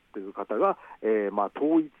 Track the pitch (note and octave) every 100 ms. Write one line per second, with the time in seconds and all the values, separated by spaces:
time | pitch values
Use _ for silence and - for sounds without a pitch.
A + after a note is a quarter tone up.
0 | _ G#2+ F#2+ G#2 G2 G#2 G3 - - -
1 | A2 G#2+ G2+ G2+ G2+ - D3 E3 D3+ -